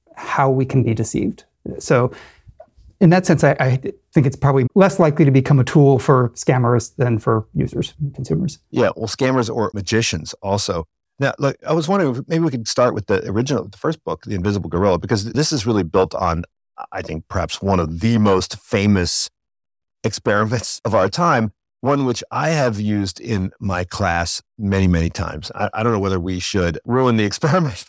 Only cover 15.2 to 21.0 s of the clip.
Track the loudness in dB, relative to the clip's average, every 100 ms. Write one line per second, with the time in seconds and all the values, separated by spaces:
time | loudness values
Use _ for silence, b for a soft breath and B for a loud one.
15.2 | -2 -2 0 -2 0 0 2 2 0 0
16.2 | -2 -2 -6 _ _ -18 -12 -10 -8 -10
17.2 | -8 -6 -6 -4 0 0 0 -2 0 2
18.2 | 4 2 0 -8 -4 0 2 2 2 -2
19.2 | -4 _ _ _ _ _ _ _ -6 -2
20.2 | 0 0 0 -2 -4 -6 -2 2